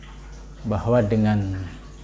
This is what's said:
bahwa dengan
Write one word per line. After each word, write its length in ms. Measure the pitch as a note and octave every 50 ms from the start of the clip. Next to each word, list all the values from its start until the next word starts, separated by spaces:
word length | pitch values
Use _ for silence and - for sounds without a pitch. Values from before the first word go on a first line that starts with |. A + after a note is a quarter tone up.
| - - - - - - - - - - - - -
bahwa 400 | A2 G#2+ G2+ - A#2 A#2+ B2 A2
dengan 560 | G2+ A#2 A2 G#2+ G#2+ G#2+ G#2 G2 G2 F#2+ F#2+ F2+ E2+ - - - - - -